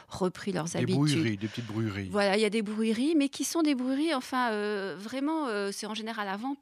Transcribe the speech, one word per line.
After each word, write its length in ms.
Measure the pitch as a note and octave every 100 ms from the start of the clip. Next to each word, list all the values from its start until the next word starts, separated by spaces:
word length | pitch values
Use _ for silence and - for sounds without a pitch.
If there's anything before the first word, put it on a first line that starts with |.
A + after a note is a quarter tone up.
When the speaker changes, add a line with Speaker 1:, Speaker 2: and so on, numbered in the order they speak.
| -
Speaker 1:
repris 460 | - F#3 - -
leurs 140 | F3+ D#3+
Speaker 2:
Des 100 | E3+
Speaker 1:
habitudes. 200 | B2 C3
Speaker 2:
brouilleries, 400 | D3+ C#3 A2 G2+
des 100 | G#2+
petites 160 | -
brouilleries. 460 | A#2 G#2+ A2 G2+ F#2+
Speaker 1:
Voilà, 260 | G3+ G3+ G3
il 60 |
y 20 |
a 60 | G#3+
des 100 | A3
brouilleries, 540 | G#3 G#3+ A3+ A3 C#4 E4
mais 140 | C#4
qui 140 | -
sont 180 | C#4 E4
des 120 | D4+
brouilleries, 400 | C4 B3+ C4+ D#4+
enfin, 380 | C#4+ - C4 B3
euh, 440 | G#3 G#3 G#3 G3 D#3
vraiment, 480 | G#3+ B3+ C#4 D#4+ C#4+
euh, 260 | G#3 G3+
c'est 140 | G3+ G#3
en 80 |
général 340 | G#3+ A3 A3+ G3+
avant 280 | G3 B3+ C#4